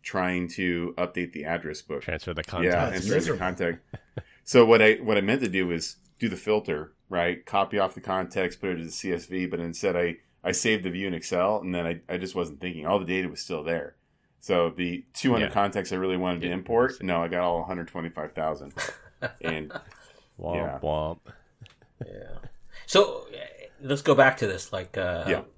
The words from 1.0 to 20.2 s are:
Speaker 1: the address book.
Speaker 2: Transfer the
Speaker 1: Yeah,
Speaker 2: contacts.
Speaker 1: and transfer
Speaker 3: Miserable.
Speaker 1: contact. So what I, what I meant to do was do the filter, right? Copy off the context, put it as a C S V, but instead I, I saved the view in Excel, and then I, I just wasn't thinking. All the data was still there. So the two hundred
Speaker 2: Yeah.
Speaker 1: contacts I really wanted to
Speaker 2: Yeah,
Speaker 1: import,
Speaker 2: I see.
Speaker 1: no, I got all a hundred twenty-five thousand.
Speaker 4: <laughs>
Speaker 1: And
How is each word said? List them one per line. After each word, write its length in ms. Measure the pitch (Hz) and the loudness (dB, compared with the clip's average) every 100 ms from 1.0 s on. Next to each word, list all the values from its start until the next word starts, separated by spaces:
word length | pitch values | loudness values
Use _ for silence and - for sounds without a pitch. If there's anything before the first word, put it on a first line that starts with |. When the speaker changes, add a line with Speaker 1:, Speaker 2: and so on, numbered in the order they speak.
| 90 - 87 | -4 -2 -6
Speaker 1:
the 120 | 76 73 | -6 -4
address 340 | 85 80 76 | -4 -4 -10
book. 220 | - 71 | -8 -8
Speaker 2:
Transfer 320 | - 82 - | -4 -6 -6
the 80 | 80 76 | -6 -6
Speaker 1:
Yeah, 40 | |
Speaker 2:
contacts. 460 | 90 87 85 82 92 | 0 2 2 0 -2
Speaker 1:
and 60 | 98 | 0
transfer 240 | 95 82 | 2 2
Speaker 3:
Miserable. 60 | 76 | -2
Speaker 1:
contact. 460 | 90 87 87 85 _ - _ - - - | -2 -2 -2 -4 _ -20 _ -14 -14 -18
So 220 | - 131 113 | 6 8 10
what 160 | 113 | 10
I, 120 | 107 110 | 10 8
what 200 | 117 104 | 4 2
I 60 | |
meant 180 | 98 131 | 4 2
to 60 | 117 | 2
do 180 | 95 90 | 0 0
was 300 | 85 - - _ _ | -2 -4 -12 _ _
do 100 | 117 | -4
the 80 | 92 | -2
filter, 580 | - 107 104 76 78 _ _ | 2 2 2 -4 -6 _ _
right? 360 | 92 87 87 - | 0 0 -2 -2
Copy 320 | 98 95 101 | 0 2 2
off 160 | 95 | 0
the 60 | - | -2
context, 600 | 98 95 87 101 92 - | -4 -2 -2 -2 -2 -2
put 100 | 98 | -4
it 100 | 85 | -4
as 60 | 82 | -6
a 20 | |
C 220 | - 95 | -8 -4
S 140 | 85 - | -4 -4
V, 200 | 92 90 | -4 -4
but 140 | 87 | -4
instead 340 | 85 82 98 | -6 -2 0
I, 220 | 87 87 82 _ _ | 2 0 -4 _ _
I 80 | 90 | -2
saved 300 | 92 113 107 | 0 2 0
the 60 | 90 | -2
view 160 | 90 98 | -4 -4
in 80 | |
Excel, 460 | 85 - 90 95 107 | -6 -2 0 2 0
and 120 | 90 | -2
then 120 | 90 82 | -2 -2
I, 140 | 82 - | -4 -6
I 80 | 87 | -6
just 180 | 92 | -4
wasn't 260 | 92 82 71 | -4 -4 -6
thinking. 260 | 90 82 78 | -8 -6 0
All 120 | 98 | 0
the 60 | |
data 240 | 90 92 87 | 0 -2 -2
was 120 | - | -8
still 220 | - 82 | -8 -6
there. 320 | 76 82 71 _ _ _ _ _ | -2 -4 -4 _ _ _ _ _
So 300 | - 90 85 | 0 2 2
the 340 | 78 87 87 - | 0 -4 -4 -10
two 180 | - 131 | -2 2
hundred 140 | 117 107 | 2 2
Speaker 2:
Yeah. 60 | |
Speaker 1:
contacts 400 | 101 101 101 92 | 0 0 0 -4
I 40 | 92 | -2
really 200 | 95 92 | 0 0
wanted 240 | 92 87 | 0 -2
to 60 | 87 | -2
Speaker 2:
Yeah, 60 | |
Speaker 1:
import, 380 | 92 92 117 127 | -4 0 2 2
Speaker 2:
I 60 | - | 0
see. 80 | 92 | 0
Speaker 1:
no, 160 | 85 | 0
I 60 | 85 | 0
got 140 | 87 | 0
all 180 | 90 87 | 2 0
a 40 | |
hundred 240 | 82 92 82 | -2 -6 -6
twenty-five 440 | 87 82 80 76 | -8 -8 -8 -8
thousand. 400 | - 78 73 71 - | -4 -4 -4 -10 -8
Speaker 4:
<laughs> 640 | - - - _ - - | -10 -10 -20 _ -10 -6
Speaker 1:
And 280 | 82 80 76 - - - - - | -6 -6 -8 -12 -16 -20 -20 -20